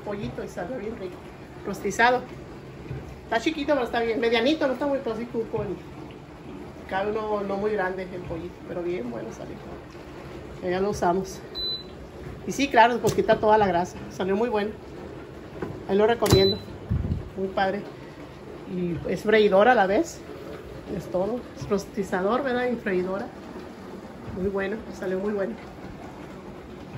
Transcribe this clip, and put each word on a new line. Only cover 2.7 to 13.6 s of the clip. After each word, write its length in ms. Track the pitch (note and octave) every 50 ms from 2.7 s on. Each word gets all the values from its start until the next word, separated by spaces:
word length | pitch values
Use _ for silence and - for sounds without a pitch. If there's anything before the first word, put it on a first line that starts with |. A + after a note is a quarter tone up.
| - - - - - - - - - - -
Está 160 | - A3 A3+
chiquito, 340 | - D#4+ D#4+ D4+ C#4 D4+ D4
pero 100 | C4 A#3+
está 160 | A3+ - A#3+
bien. 180 | A#3 A3+ A3 -
Medianito, 480 | A#3 A#3 A#3+ A3+ A3+ C#4 D#4 D#4 D4+
no 60 | C4+
está 140 | B3 B3+ D4
muy, 120 | C#4+ C#4 B3+ -
pero 100 | A#3 G#3+
así 120 | G#3 A#3+
con, 180 | B3 - A#3 G#3+ - A#3 G#3+ G#3 G3 F3 - - - - - - - - - - - - - - - - - - - - - - -
cabe 220 | F#3+ F#3+ G3+ G#3
uno 320 | G#3+ A3 G#3+ G#3+ G#3+ G3+
no 140 | G3 G3 G3
muy 160 | G3 G#3 G#3+
grande 320 | G#3+ F#3+ F#3 F#3 F#3+ F#3+ F#3
el 180 | F3+ F#3 F3+
pollito, 320 | - - E3+ E3 F3 F3+ - - - D#3
pero 140 | E3+ F3
bien 280 | E3+ F3 F3 F3+ - A#2+
bueno 180 | A#2 A2 A2 A2+
salió. 240 | - - - - - - - - - - - - - - - - - - - - - - - - - -
Ya 180 | F3+ F3+ F3+ F#3
lo 100 | G3 G#3
usamos. 480 | G3+ - F#3+ F3 E3+ F#3+ F3+ - - - - - - - - - - - - - - - - - - - - - - - -
Y 60 | F#3+
sí, 160 | F3+ - C#4 C#4
claro, 300 | - A#3 A3+ A#3+ B3 A3
pues 160 | A#3 G#3+ -
quita 220 | - F#3 - A3
toda 220 | G#3+ A3 G#3+ G#3+
la 80 | A3